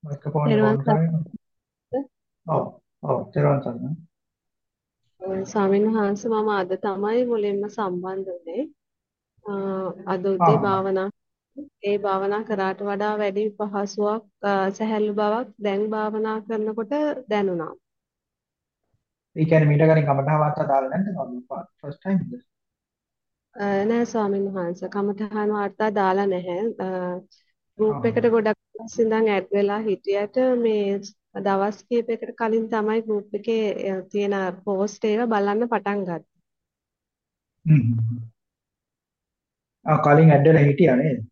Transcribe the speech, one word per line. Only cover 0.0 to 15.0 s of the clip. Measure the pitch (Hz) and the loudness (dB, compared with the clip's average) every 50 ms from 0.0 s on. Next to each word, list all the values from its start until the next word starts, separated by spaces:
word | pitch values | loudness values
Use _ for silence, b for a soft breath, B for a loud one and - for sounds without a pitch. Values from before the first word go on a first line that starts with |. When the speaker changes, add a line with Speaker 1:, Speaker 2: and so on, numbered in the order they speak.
| - | -10
Speaker 1:
මයික්‍රොෆෝන් | 151 143 - - 151 143 156 147 240 | -12 -12 -10 -10 -4 -2 0 2 2
එක | |
Speaker 2:
තෙරුවන් | 220 214 214 214 | 2 4 4 2
Speaker 1:
on | 220 - | 2 2
කරගෙන. | - - 190 160 165 165 | 2 2 2 4 4 2
Speaker 2:
සරණයි. | 165 160 165 - - - _ _ _ _ _ _ _ _ _ _ - 262 277 - _ _ _ _ _ _ _ 170 | 0 -2 -4 -6 -12 -20 _ _ _ _ _ _ _ _ _ _ -6 -6 -6 -6 _ _ _ _ _ _ _ -2
Speaker 1:
ඔව්, | 160 165 - - - - _ _ _ _ | -2 -2 -2 -4 -10 -18 _ _ _ _
ඔව්, | - 151 131 120 - - | -4 -2 -2 -2 -2 -4
තෙරුවන් | - 151 147 147 143 131 | -2 0 2 2 2 2
සරණයි. | - 123 120 117 127 131 160 - - _ _ _ _ _ _ _ _ _ _ _ _ _ _ _ _ _ _ _ _ _ _ _ | 0 -4 -8 -8 -8 -8 -8 -10 -12 _ _ _ _ _ _ _ _ _ _ _ _ _ _ _ _ _ _ _ _ _ _ _
Speaker 2:
ඔව්, | - 190 190 190 190 | -8 -6 -6 -6 -6
ස්වාමීන් | - - 214 196 190 196 202 208 220 | -4 -2 0 2 2 4 4 2 2
වහන්සේ, | 220 220 208 202 202 202 - 233 | 2 2 0 0 -2 -2 -2 -2
මම | 226 214 214 214 | -2 0 0 0
අද | 208 196 190 180 185 | 0 -2 -2 -2 -4
තමයි | 190 - 214 190 185 202 208 220 240 254 | -4 -4 -4 -4 -2 -4 -2 0 0 0
මුලින්ම | 240 240 220 208 208 196 202 202 | 0 0 -2 -2 -2 -2 -4 -4
සම්බන්ධ | 208 208 - 214 190 180 175 180 185 190 190 190 190 | -6 -6 -6 -4 -4 -4 -6 -6 -6 -8 -8 -8 -8
වුනේ. | 180 175 170 165 165 208 294 320 - _ _ _ _ _ _ _ _ _ _ _ _ _ _ | -10 -12 _ -10 -6 -6 -6 -8 -8 _ _ _ _ _ _ _ _ _ _ _ _ _ _
අ, | - 202 196 196 196 190 190 190 180 175 - - | -8 -8 -6 -4 -4 -6 -4 -6 -8 -8 -10 -6
අද | 180 185 185 180 | -6 -6 -4 -2
උදේ | 196 196 185 180 165 | -2 0 2 4 4
Speaker 1:
ආ. | 156 - | 4 4
Speaker 2:
භාවනා, | - 202 190 190 190 196 190 190 190 202 - _ _ _ _ _ _ _ _ 269 294 285 _ _ | 2 0 0 0 0 -2 -2 -2 -2 -4 -8 _ _ _ _ _ _ _ _ -18 -18 -18 _ _
ඒ | - 202 202 202 | -4 -2 -2 -2
භාවනා | 202 202 190 190 196 196 202 214 220 | 0 -2 -2 0 0 -2 -2 -4 -4
කරාට | - 220 196 190 190 190 190 | -4 -4 -2 -2 -2 -2 -4
වඩා | 202 202 202 196 208 208 214 | -4 -6 -4 -2 -2 -2 -2
වැඩි | 214 214 202 196 202 214 220 208 | -2 -2 -2 -2 -2 -4 -4 -4
පහසුවක්, | _ 214 208 196 202 202 202 202 - 208 208 208 226 220 _ _ _ | _ -8 -6 -4 -4 -4 -4 -4 -2 -2 -2 -2 -4 -6 _ _ _
අ, | - 202 202 196 190 190 | -2 0 0 2 0 0
සැහැල්ලු | 190 196 220 220 226 214 | -2 -2 -4 -2 0 0